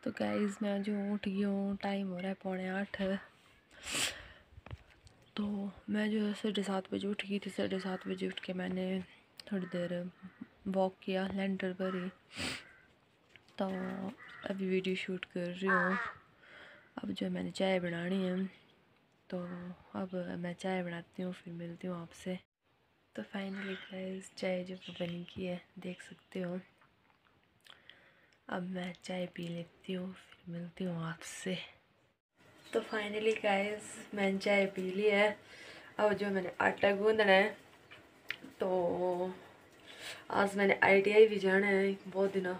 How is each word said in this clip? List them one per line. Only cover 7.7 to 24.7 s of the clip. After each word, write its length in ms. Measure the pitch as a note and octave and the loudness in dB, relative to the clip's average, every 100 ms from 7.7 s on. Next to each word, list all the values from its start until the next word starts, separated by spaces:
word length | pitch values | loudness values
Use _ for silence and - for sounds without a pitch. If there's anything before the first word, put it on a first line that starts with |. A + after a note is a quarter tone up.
| F#3+ | -2
सात 280 | F#3+ F#3 F#3+ | -4 -6 -4
बजे 200 | F#3+ F#3+ | -4 -4
उठ 120 | F#3 | -6
के 140 | - | -6
मैंने 500 | F#3 F3+ F#3 F#3 F#3+ F3+ - _ _ - | -6 -4 -2 -2 -2 -6 -16 _ _ -6
थोड़ी 140 | G3+ F3+ | -4 -2
देर 460 | F3+ F3 F3 F3+ - F#3 - - _ - | -4 -2 -4 -6 -10 -18 -16 -18 _ -4
walk 280 | F#3+ F#3+ F#3 | 2 2 0
किया 240 | - F#3 F#3+ | -2 0 0
लेंटर 460 | F#3+ G3 F#3+ F#3+ | 0 -2 0 -2
पर 220 | F#3 F#3+ F#3+ | -2 -2 -2
ही। 60 | F3+ - _ - - - - - - _ _ _ _ - _ - | -6 -10 _ -8 -8 -8 -12 -20 -20 _ _ _ _ -20 _ -4
तो 100 | F#3+ F#3+ F#3 F#3+ F#3+ B3 - - - | -2 -2 -4 -6 -8 -10 -16 -12 -8
अभी 200 | G3 F#3+ | -2 2
video 260 | F#3 F#3 F#3 | 2 2 -2
shoot 300 | - F#3 - | -2 -6 -4
कर 200 | F3+ F3 | -4 -4
रही 220 | F3+ F#3+ | -2 2
हूँ। 300 | F#3 F3+ F#3+ A#3 - - _ - - - - - - | 4 4 0 -4 -8 -20 _ -20 -20 -20 -20 -16 -12
अब 80 | G3+ | -8
जो 180 | F#3+ F#3+ | -4 -2
मैंने 220 | F3+ F3+ | -2 -4
चाय 280 | F3 F#3+ F#3+ | 0 2 2
बनानी 440 | F3 E3+ F3 G3 | 0 -4 -2 0
है, 220 | F#3 F#3 F#3+ - _ _ _ _ _ _ _ | 0 0 -4 -6 _ _ _ _ _ _ _
तो 80 | F3+ F3 F3+ F3 F3+ - G#3 | -8 -8 -10 -12 -14 -12 -8
अब 400 | F#3+ F#3 F3 F3 | -4 -4 -4 -4
मैं 140 | F3 | -6
चाय 300 | E3+ F#3+ F#3 | -4 -2 -2
बनाती 400 | F3 E3+ F3 - | -2 -6 -10 -8
हूँ, 100 | F3+ | -6
फिर 200 | F#3 - | -6 -10
मिलती 340 | E3+ E3+ E3+ F3+ | -10 -10 -8 -6
हूँ 140 | F3 | -6
आपसे। 380 | E3 - - F#3 _ _ _ _ _ _ _ - | -10 -12 -8 -8 _ _ _ _ _ _ _ -12
तो 80 | |
finally 520 | G#3+ G3+ G3 G3 G3 F#3+ | -8 -6 -6 -6 -6 -8
guys, 560 | - F#3+ F#3 F#3+ F#3+ - | -8 -8 -6 -8 -10 -6
चाय 260 | G3 F#3 | -2 -2
जो 120 | F3+ | -4